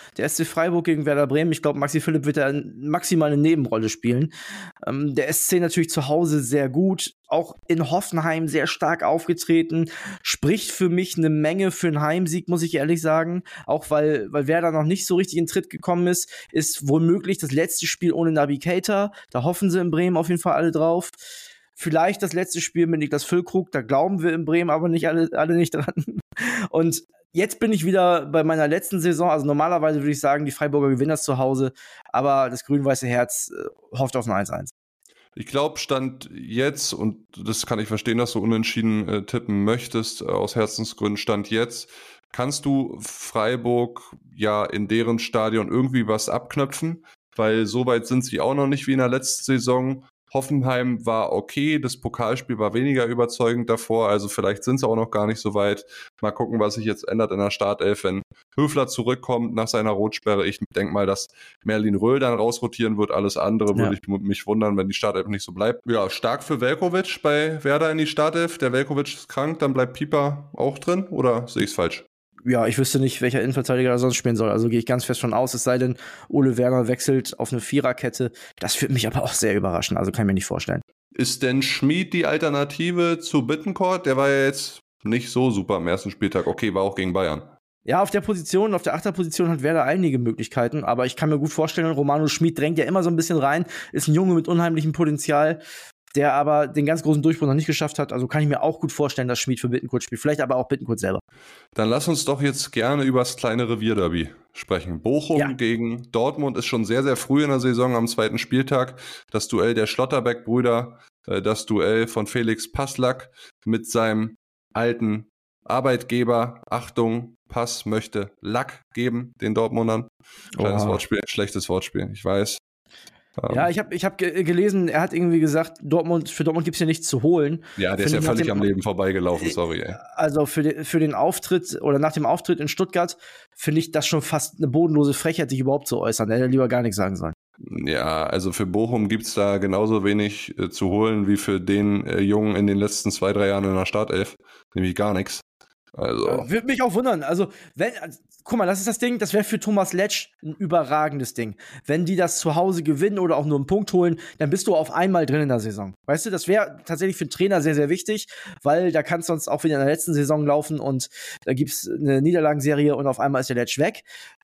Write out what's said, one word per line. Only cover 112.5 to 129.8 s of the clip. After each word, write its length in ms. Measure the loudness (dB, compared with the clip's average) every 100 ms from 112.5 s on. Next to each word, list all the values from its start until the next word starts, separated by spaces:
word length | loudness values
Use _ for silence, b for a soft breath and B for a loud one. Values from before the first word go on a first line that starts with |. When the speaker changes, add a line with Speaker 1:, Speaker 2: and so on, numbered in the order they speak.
| -2 -4
Speaker 2:
Passlack 640 | -6 -4 -2 -2 -2 -8 B B _ -2
mit 240 | -2 0
seinem 460 | 0 2 0 -2 -8 _ _ _
alten 540 | -2 0 0 -2 -2 -6 _ _ _
Arbeitgeber. 1000 | -4 0 0 0 0 0 2 2 0 -6 -8
Achtung, 640 | -6 -4 -2 0 0 -6 -16 _
Pass 380 | -6 -6 -6 -4
möchte 440 | -4 -2 -6 -8 _
Lack 420 | -4 -4 -4 -12 _
geben, 380 | -4 -2 -4 -6 -6
den 160 | -2 0
Dortmundern. 500 | 0 0 0 0 -4 _ B B B -2
Kleines 260 | 0 2
Speaker 1:
Oha. 80 | 0
Speaker 2:
Wortspiel, 280 | 0 0 -2 -2
schlechtes 420 | -4 -4 -4 -2
Wortspiel, 400 | -4 -2 -6 -6
ich 120 | -6
weiß. 320 | -2 0 0 -4 -12 _ B B B B B -8
Ähm. 140 | -4 0
Speaker 1:
Ja, 120 | 0
ich 120 | -2
hab, 120 | -4
ich 120 | -4
hab 120 | -4 -2
ge-, 280 | -2 0
gelesen, 420 | 2 4 4 4 2
er 140 | 2
hat 120 | 0
irgendwie 280 | 2 2 4
gesagt, 380 | 4 2 0 -6
Dortmund, 480 | 0 2 2 0 0
für 140 | -2
Dortmund 200 | 0 0
gibt's 140 | -2 0
hier 80 | 0
nichts 220 | 0 -2
zu 140 | 2
holen. 400 | 4 4 2 -2 B -2
Speaker 2:
Ja, 200 | 0 0
der 100 | 0
ist 60 |
Speaker 1:
Finde 20 |
Speaker 2:
ja 40 | 2
Speaker 1:
ich 40 | 2
nach 60 |
Speaker 2:
völlig 120 | 2 0
Speaker 1:
dem 60 |
Speaker 2:
am 100 | 2
Leben 180 | 2 2
vorbeigelaufen, 680 | 0 0 0 2 2 0 0
sorry, 300 | -2 -2 -4